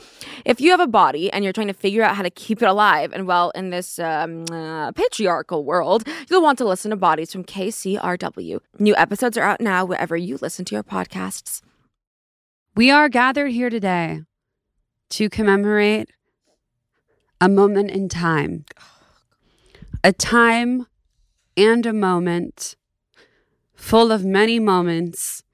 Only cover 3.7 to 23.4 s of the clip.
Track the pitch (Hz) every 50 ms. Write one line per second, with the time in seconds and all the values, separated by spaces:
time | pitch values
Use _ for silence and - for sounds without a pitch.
3.7 | 175 180 185 - - - 175 165 160 151 160 165 165 165 165 170 165 165 160 160
4.7 | 160 160 151 120 110 - 392 494 - - 220 180 170 147 - - 175 156 147 131
5.7 | 165 180 165 147 190 233 220 277 320 320 285 - 339 370 330 302 277 - 254 208
6.7 | 185 185 - 214 214 196 185 170 156 156 165 - - 190 175 - - 196 185 190
7.7 | 190 - - 190 196 208 - 180 180 180 185 160 - - 90 82 82 - _ _
8.7 | _ - 208 214 208 - 165 170 202 - 262 240 220 233 160 196 202 - - 208
9.7 | 190 180 185 180 185 - 165 170 170 170 180 180 262 - - 165 - - 185 -
10.7 | 208 214 208 - 202 185 180 - - 190 185 190 - - - - - - _ _
11.7 | _ _ _ _ _ _ _ _ _ _ _ _ _ _ _ _ _ _ _ _
12.7 | - 214 233 262 277 294 302 294 226 247 247 254 254 285 285 277 240 233 247 247
13.7 | 220 226 196 190 180 175 170 160 160 156 156 _ _ _ _ _ _ _ _ _
14.7 | _ _ _ _ _ _ _ - - - 214 208 - - 220 202 196 196 202 208
15.7 | 214 208 208 208 214 214 220 - _ _ _ _ _ _ _ _ _ _ _ _
16.7 | _ _ _ _ _ _ _ _ _ _ _ _ _ - 175 185 196 196 202 202
17.7 | 208 196 208 196 - 196 196 180 - 175 170 170 160 151 143 156 170 160 147 -
18.7 | - _ - _ _ _ _ _ _ _ _ _ _ _ _ _ _ _ _ _
19.7 | _ - - - - - - 190 190 - - - 226 240 233 233 226 233 240 240
20.7 | 254 254 247 _ _ _ _ _ _ _ _ _ _ _ _ _ - - 202 220
21.7 | 226 240 233 233 220 214 202 185 185 175 175 175 170 175 - - - - - -
22.7 | - _ _ _ _ _ _ _ _ _ _ _ _ _